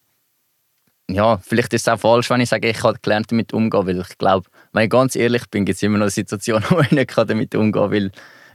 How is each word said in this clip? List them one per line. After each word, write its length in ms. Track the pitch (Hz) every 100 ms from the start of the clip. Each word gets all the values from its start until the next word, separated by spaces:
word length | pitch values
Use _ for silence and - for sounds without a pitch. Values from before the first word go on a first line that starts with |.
| _ _ _ _ _ _ _ _ _ _ -
ja, 260 | 95 110 104
vielleicht 360 | - 113 120
ist 80 | 113
es 60 | -
auch 120 | 113
falsch, 300 | 110 120 -
wenn 100 | 123
ich 80 | 123
sage, 220 | 110 113
ich 120 | 107
habe 160 | 117 -
gelernt, 280 | - 104 107
damit 220 | 117 101
umzugehen, 340 | 110 110 101 92
weil 140 | 90
ich 180 | 87 -
glaube, 300 | 101 95 - _ _
wenn 120 | 104
ich 60 | 110
ganz 240 | 120 131
ehrlich 320 | 131 117 120 -
bin, 160 | 107 98
gibt's 160 | 95
immer 160 | 104 104
noch 100 | 104
Situationen, 560 | 107 101 101 - 110 -
<laughs> 40 |
wo 100 | 180
ich 100 | 143
nicht 260 | 147 123 -
damit 380 | 110 110 -
umgehen 280 | 107 107 101
kann, 80 | 101
weil, 200 | 104 98 - - - -